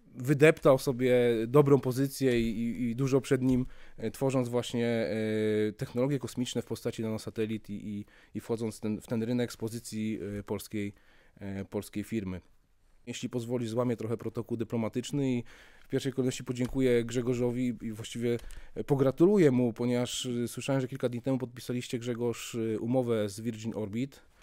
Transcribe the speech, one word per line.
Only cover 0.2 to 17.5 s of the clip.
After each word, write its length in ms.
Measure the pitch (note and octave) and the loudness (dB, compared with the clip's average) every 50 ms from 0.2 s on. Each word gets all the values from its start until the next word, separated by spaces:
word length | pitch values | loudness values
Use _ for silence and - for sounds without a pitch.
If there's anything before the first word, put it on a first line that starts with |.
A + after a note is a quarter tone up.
| B2 B2+ D3+ C3 D3 D#3 D#3+ - - D#3+ C3+ C3 | 0 0 4 8 8 6 6 6 6 6 6 6
sobie 340 | - C#3+ C3 A#2+ B2+ B2 B2 B2 A#2+ A#2+ A#2 A2 A2+ | 4 0 0 2 4 4 6 6 6 6 4 2 0
dobrą 340 | A#2 B2 D3 D3 C#3 C#3+ C3+ | 4 6 6 8 8 6 6
pozycję 600 | - B2+ B2 B2 C#3 C#3 - - C3+ C3 A#2+ A#2 | 6 2 0 0 0 -2 0 0 2 4 4 4
i, 180 | A#2 A#2 A2 G#2+ | 4 2 0 0
i, 220 | A#2 A#2 A2+ - B2+ A#2 | -2 -2 -2 -2 -2 -2
i 60 | A2+ | 0
dużo 240 | A#2+ C#3 C3 C3 C3+ | 0 0 4 4 2
przed 220 | A#2+ - C#3 C3 B2+ | 4 4 2 2 4
nim, 240 | C3 B2+ B2 B2+ - - - - - - | 4 2 2 2 -2 -6 -14 -16 -18 -14
e, 140 | - - A2 | -6 -6 -6
tworząc 380 | - - C#3 C3+ B2+ C3+ B2+ A#2+ | -4 0 0 2 2 2 0 2
właśnie, 380 | A#2+ B2 A#2 - - A#2+ A#2 A#2 | 0 -2 -2 -2 -2 -2 0 0
e, 840 | A#2 A2+ A2+ - G2+ A2+ A2 A2 A2 G#2+ G#2+ G#2+ G#2+ G#2+ G#2+ G#2+ G2+ | 0 0 0 -2 -2 -2 -2 0 0 0 2 2 2 2 2 0 -2
technologie 460 | - C3+ - - A#2+ B2 C#3+ D3 C3 | -4 -8 -6 -2 -2 0 0 0 -2
kosmiczne 440 | - A#2+ - - B2+ - - A#2+ - | -4 -6 -4 -4 -4 -2 -4 -6 -4
w 40 | |
postaci 360 | - A#2 - - A#2+ - - A2+ | -4 -8 -6 -6 -6 -4 -4 -4
nanosatelit 680 | A2 A2 G#2+ - A2 - - A2 G#2+ A2 G#2 - - | -4 -4 -6 -6 -8 -4 -4 -4 -2 -4 -6 -6 -8
i, 180 | G#2 G2+ - G#2 | -10 -10 -8 -8
i, 160 | G#2 G2+ G#2 - - - - _ _ | -10 -10 -10 -12 -18 -20 -20 _ _
i 60 | G#2 | -12
wchodząc 400 | - - A#2+ A2 A#2 A2 G#2+ - | -4 -4 -4 -2 -2 -4 -6 -4
ten, 200 | - G#2+ G#2+ G2 | -4 -4 -4 -4
w 60 | - | -4
ten 160 | - B2+ A2+ A2+ | -4 -4 -2 -2
rynek 300 | A#2 B2 A#2+ A#2+ A2+ - | 0 0 0 0 -2 -4
z 40 | |
pozycji, 600 | - A2 A2+ G#2+ A#2+ A#2 - - A2 G#2+ A2 A2 - E2+ G2+ G#2 G#2 | -8 -8 -6 -6 -8 -10 -8 -6 -4 -4 -4 -4 -4 -6 -6 -8 -8
e, 40 | G2+ | -6
polskiej, 520 | - G#2+ G2 - - - G#2+ G2+ G2+ G2+ - _ _ _ - _ _ _ - | -6 -6 -6 -6 -6 -6 -4 -4 -6 -8 -12 _ _ _ -20 _ _ _ -14
e, 240 | G2 G2 G2 G2 G2 | -10 -8 -8 -8 -8
polskiej 400 | - - G#2 G2 - - G#2 G2+ | -6 -6 -6 -6 -4 -6 -8 -6
firmy. 360 | - A2+ A2+ G2 F#2 F2+ F2 - _ _ _ _ _ _ _ _ _ _ _ _ | -4 -4 -4 -4 -4 -8 -8 -10 _ _ _ _ _ _ _ _ _ _ _ _
Jeśli 220 | A#2+ A#2 - - A2+ | -12 -10 -8 -8 -6
pozwolisz, 420 | - B2 A#2 A#2 B2 B2 A#2+ A2 | -6 -6 -6 -4 -4 -4 -4 -2
złamię 260 | A2 A#2+ B2 B2 A#2 | -2 0 0 0 -2
trochę 200 | G#2 A2 A2 A#2 | -2 -2 -4 -4
protokół 400 | G#2+ - A2+ - B2 A2 - A#2+ | -4 -6 -6 -6 -6 -6 -6 -4
dyplomatyczny 760 | A2+ A2+ - - A#2 A2+ G#2+ - B2 A#2+ - - C#3+ C#3 C3 B2+ | -4 -4 -4 -2 -2 -2 -2 -2 -4 -6 -4 -2 -2 0 0 0
i 120 | A#2+ A2+ - - - - - - - - | -2 -2 -6 -14 -20 -20 -20 -20 -20 -12
w 40 | - | -4
pierwszej 240 | - C3 - C#3 B2+ | -4 -2 -2 -2 -2
kolejności 320 | - B2+ B2+ B2 - C3 | 0 -2 -2 -2 -4 -6
podziękuję 600 | - C3 A#2+ B2+ A#2 - C3+ C3 B2+ A#2+ A#2+ A2+ | -6 -4 -2 -2 -2 0 2 4 4 4 4 2
Grzegorzowi 720 | A2+ A2+ B2+ A#2+ A#2+ B2+ A#2+ B2 B2 | 0 -2 -2 0 0 0 0 0 0